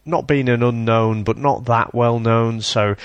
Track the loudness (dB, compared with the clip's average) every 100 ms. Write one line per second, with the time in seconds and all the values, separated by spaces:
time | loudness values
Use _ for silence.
0 | -6 -4 0 0 2 2 2 0 0 2
1 | 2 0 -2 0 0 -2 0 0 0 0
2 | 0 2 2 2 0 -2 -4 0 0 -2